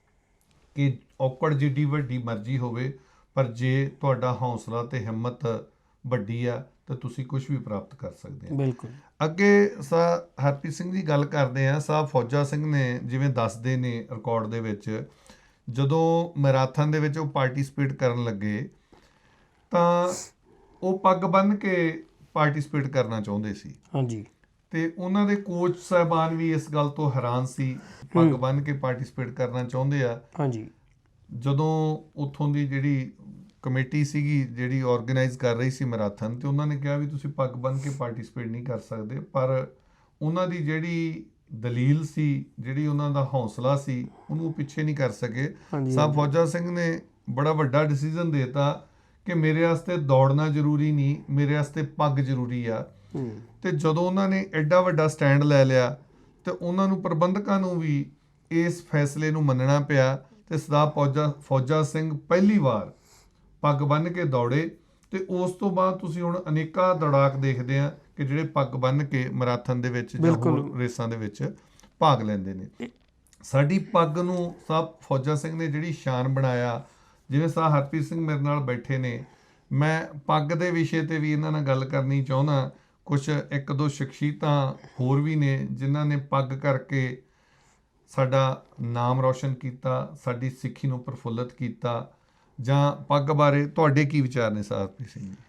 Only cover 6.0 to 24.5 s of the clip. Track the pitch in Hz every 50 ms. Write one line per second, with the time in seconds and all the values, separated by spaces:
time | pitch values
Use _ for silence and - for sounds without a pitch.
6 | - 127 127 110 98 107 117 117 120 120 120 127 139 - _ _ _ - 131 -
7 | - 120 - 139 127 - - 131 - - 143 123 - 107 104 98 - - - -
8 | - 90 - - - 80 69 67 - 90 147 135 139 131 120 - - 120 123 139
9 | - _ _ - 151 160 160 180 202 202 202 202 202 202 - 196 143 139 170 165
10 | 170 170 170 170 - - _ - 135 143 139 - - 160 139 - 170 180 185 190
11 | 165 151 147 143 147 143 156 147 135 123 123 135 135 135 143 151 143 - 151 151
12 | 151 139 - 127 113 113 143 143 143 139 156 147 151 156 147 139 131 123 123 127
13 | - 123 123 131 139 143 123 123 113 - 113 113 117 127 131 127 127 123 117 113
14 | 107 - 123 110 - 120 117 113 107 107 117 117 113 110 101 101 - 110 107 117
15 | 139 - - _ _ - - _ _ _ _ _ - 135 113 135 139 135 160 165
16 | 165 165 165 170 170 170 - 143 139 135 131 131 131 131 - 151 147 151 151 156
17 | 147 151 143 160 156 143 - 143 131 127 127 139 135 135 - 139 139 135 131 -
18 | 131 123 120 120 120 117 104 98 104 104 104 110 156 196 _ _ _ _ - -
19 | _ _ _ _ _ _ _ _ _ _ _ _ _ - 233 175 170 175 175 175
20 | 180 180 190 - - - _ _ _ _ _ _ - _ _ - 180 185 190 190
21 | - 190 185 170 185 170 180 190 196 208 208 202 - 190 185 175 165 160 165 -
22 | - _ _ _ - _ - 160 151 147 143 151 143 - - 147 131 131 - 131
23 | 120 110 113 110 104 104 101 104 107 107 98 - - 147 - - _ _ - 139
24 | 127 117 117 107 101 - _ _ _ _